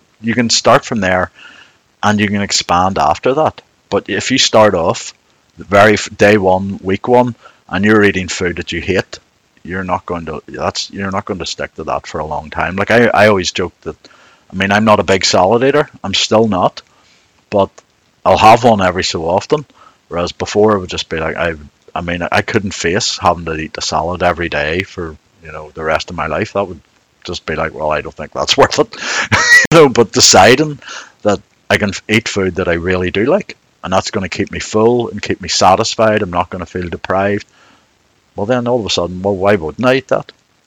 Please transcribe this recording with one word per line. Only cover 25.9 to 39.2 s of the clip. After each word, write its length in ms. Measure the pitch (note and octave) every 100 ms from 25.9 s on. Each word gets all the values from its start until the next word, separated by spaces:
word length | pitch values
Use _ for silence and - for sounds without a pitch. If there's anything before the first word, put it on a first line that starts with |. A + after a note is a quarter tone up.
| D#2 -
of 60 | F2
my 100 | D#2
life. 260 | D#2 G#2+
That 120 | G2 G2
would 140 | E2 _ _ _ _
just 240 | - F2 -
be 80 |
like, 180 | D#2 D#2+
"Well, 200 | - D2+
I 80 | D2+
don't 140 | D#2
think 180 | - D2
that's 240 | - - -
<laughs> 60 |
worth 180 | C3 -
it." 160 | A3+ -
<laughs> 460 | - - - - - - -
You 60 | E3
know, 100 | C#3+
but 240 | A2+ A2+
deciding 640 | B2 - G2 G2+ C3 D#3 C#3+ - - - _
that 180 | G#2 G2 _ _ -
I 80 | G2+
can 140 | G#2
f-, 120 | - -
eat 200 | G#2+ -
food 260 | G2+ F#2+ F2+
that 120 | F2
I 60 |
really 360 | E2+ F2 F#2 F#2
do 160 | G2 A#2+
like, 300 | G3 - - _ _
and 100 | -
that's 200 | F#2 -
gonna 160 | G#2 F#2
keep 240 | - F#2+
me 80 | F2+
full 480 | - G#2+ A2+ B2 A#2
and 100 | G#2
keep 200 | - G2
me 80 | F2
satisfied, 720 | - F#2+ F#2+ A2+ - A2 A2
I'm 80 | G2
not 200 | F2 F#2
gonna 160 | F#2 E2+
feel 220 | F#2 F2
deprived, 580 | - - F#2 G2+ G2+ - _ _ _ _ _ _ _ _ -
well, 100 | G#2
then 220 | B2+ A#2+
all 100 | B2
of 80 | F#2+
a 40 |
sudden, 320 | - F2 F2+